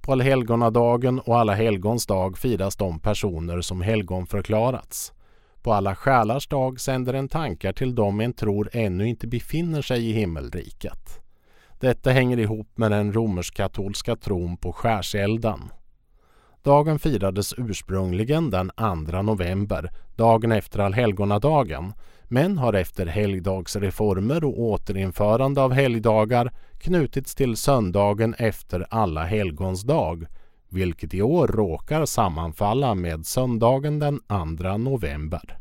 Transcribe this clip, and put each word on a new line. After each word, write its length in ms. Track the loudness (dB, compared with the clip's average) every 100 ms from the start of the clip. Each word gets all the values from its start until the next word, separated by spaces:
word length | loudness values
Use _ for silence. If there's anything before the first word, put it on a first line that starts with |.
På 120 | 0
allhelgonadagen 1040 | 2 4 4 4 4 4 4 4 4 2 0
och 200 | 2 4
Alla 160 | 4
helgons 520 | 4 2 2 0 -2 0
dag 320 | 0 0 -2
firas 380 | -2 0 -2 -2
de 240 | -4 -2
personer 600 | -2 0 -2 -4 -4 -6
som 200 | -6 -4
helgonförklarats. 1300 | 0 0 0 -6 -4 -4 0 0 2 -2 -8 -12 -12 -14 -20 -20 _ -8
På 100 | 0
Alla 220 | 2 2
själars 540 | 0 2 4 4 0 -2
dag 320 | -2 -2 -4
sänder 340 | -4 -2 0
en 140 | -2 -2
tankar 440 | -4 -4 -4 -4
till 220 | -2 -2
dem 260 | 2 0 2
en 120 | -2
tror 380 | -2 -2 0 -2
ännu 360 | -2 -2 0 -2
inte 180 | -2 -4
befinner 560 | -6 -4 -4 -2 -2
sig 280 | -2 -2 0
i 20 |
himmelriket. 1040 | 0 0 -4 -6 -10 -10 -10 -10 -10 -12 -12 -14 -20 _ -20 _ -2
Detta 300 | 0 2 4
hänger 280 | 4 4 2
ihop 400 | 0 -2 -8 0
med 120 | 2
den 220 | 2 2
romersk-katolska 1040 | 0 0 -2 -4 -4 -4 -4 -6 -6 -4 -4
tron 400 | -2 -2 -2 -6
på 160 | -8
skärselden. 880 | -4 0 0 -2 -2 0 0 -2 -4 -10 -16 -20 -20 _ _ _ _ _ _
Dagen 360 | 4 6 6 2
firades 560 | 2 2 2 0 -4 -4
ursprungligen 960 | -6 -6 -4 -2 0 0 0 2 2
den 200 | 0 -2
andra 480 | -2 -2 -2 -4 -2
november, 680 | 0 0 0 -2 -2 -4 -6 -10 -12 2
dagen 360 | 6 6 4
efter 260 | 0 0 -2
allhelgonadagen, 1120 | 0 2 2 2 0 2 4 2 0 -4 -8 -12 -16 -20
men 340 | -2 2 2 2
har 140 | 2
efter 340 | 2 0 -4 -4
helgdagsreformer 1400 | 0 0 -2 -2 -4 -4 -4 -4 0 0 2 0 0
och 160 | 0 0
återinförande 1000 | 0 0 -2 -2 -2 0 2 4 2 2
av 100 | 2
helgdagar 800 | 4 2 2 2 4 4 2 0 -4 -14 -8
knutits 560 | 0 2 2 -2 -6
till 220 | -2 0 0
söndagen 800 | 2 4 4 4 2 4 0 2
efter 480 | -2 -2 -6 -6 -4
Alla 340 | 0 0 0
helgons 580 | -2 0 -2 -2 -4 -4
dag, 440 | 0 0 0 -4 -10 -14 -16 _ _
vilket 460 | -2 -2 -2 -6
i 80 | 0
år 260 | 2 4 2
råkar 560 | 2 0 -2 -2 -2
sammanfalla 920 | 0 0 0 0 -6 -2 0 2 0
med 320 | 0 -2 -4 -4
söndagen 720 | -2 0 2 4 4 0 -2
den 220 | -2 -2 _
andra 500 | -4 -2 -4 -2 -2
november. 840 | -2 -2 -2 -4 -6 -6 -8 -14